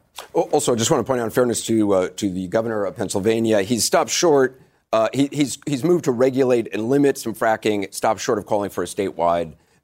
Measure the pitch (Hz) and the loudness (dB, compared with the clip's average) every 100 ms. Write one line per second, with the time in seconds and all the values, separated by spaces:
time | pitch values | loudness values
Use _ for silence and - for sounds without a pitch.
0 | _ - - 165 - 151 - 117 117 147 | _ -20 -6 -4 0 0 0 0 2 0
1 | 110 123 113 131 123 107 - 113 104 95 | 0 -2 -2 0 0 0 0 2 4 2
2 | 90 - 101 92 90 110 117 107 95 - | 0 -2 -4 -4 -2 -2 -2 -4 -4 -6
3 | 95 101 104 113 113 104 95 113 - 175 | -4 -2 0 0 2 0 0 -2 0 0
4 | 120 - 175 143 127 - _ _ - 110 | 0 0 4 4 2 -2 _ _ -2 0
5 | - 131 139 139 131 - 151 131 160 175 | 0 0 -2 0 -4 -4 -6 -2 0 2
6 | 135 117 131 127 127 120 107 104 113 143 | 2 2 2 2 2 2 0 -4 0 2
7 | 139 131 117 98 113 110 113 104 95 - | 2 2 -6 -2 0 2 0 -2 -4 -2
8 | 117 98 - 107 - 107 101 - 87 - | -2 -2 -2 -2 0 -2 -2 -6 -6 -4
9 | 95 - 85 85 82 - _ _ | -6 0 0 0 -2 -10 _ _